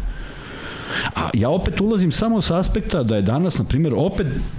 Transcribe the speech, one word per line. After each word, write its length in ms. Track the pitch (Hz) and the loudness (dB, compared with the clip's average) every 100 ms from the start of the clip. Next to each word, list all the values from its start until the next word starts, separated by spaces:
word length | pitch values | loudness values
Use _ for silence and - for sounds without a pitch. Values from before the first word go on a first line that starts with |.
| - - - - - - - - - - - | 0 -6 -10 -12 -12 -12 -12 -10 -8 -6 -4
A 160 | - - | -4 -2
ja 140 | 113 117 | 0 2
opet 300 | 180 190 165 | 2 0 0
ulazim 320 | 202 214 180 | 2 2 2
samo 300 | - 226 220 | 2 2 2
sa 160 | - 170 | 2 2
aspekta 440 | - 214 - 175 | 2 0 0 0
da 140 | 110 107 | 2 2
je 60 | |
danas, 360 | 95 131 180 135 | 2 2 2 0
na 60 | |
primjer, 300 | 107 131 160 117 | 0 2 2 2
opet, 300 | 175 180 151 131 - | 2 0 -2 -2 -4